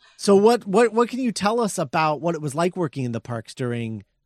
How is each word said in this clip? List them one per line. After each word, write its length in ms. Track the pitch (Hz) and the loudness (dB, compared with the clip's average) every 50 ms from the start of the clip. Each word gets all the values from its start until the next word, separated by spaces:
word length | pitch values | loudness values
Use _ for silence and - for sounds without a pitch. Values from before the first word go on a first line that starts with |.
| _ _ _ - | _ _ _ -4
So 180 | - - 202 | 2 4 4
what, 300 | 196 202 220 240 240 - | 6 6 6 4 4 0
what, 260 | 202 180 214 247 226 208 | 0 2 4 4 4 4
what 160 | 226 240 226 | 0 0 0
can 120 | - 240 | -2 -2
you 120 | 269 240 185 | -4 -4 -2
tell 280 | - 196 202 226 240 | -2 -2 -2 0 0
us 180 | 233 196 - - | -2 -2 -2 -4
about 420 | 165 131 - 165 156 156 151 139 | -4 -2 0 0 0 0 0 -2
what 140 | 143 170 170 | -2 -4 -4
it 80 | 151 151 | -4 -6
was 120 | 147 123 | -6 -2
like 220 | 156 170 185 175 | -2 -2 -2 -2
working 280 | 185 175 143 - 139 131 | -2 -4 -4 -4 -4 -6
in 80 | 123 117 | -4 -4
the 100 | 113 - | -6 -8
parks 320 | - 120 113 107 - - | -8 -8 -10 -10 -12 -10
during, 500 | - 135 123 120 117 117 113 110 107 92 - _ _ _ | -6 -6 -4 -4 -4 -6 -6 -8 -10 -12 -16 _ _ _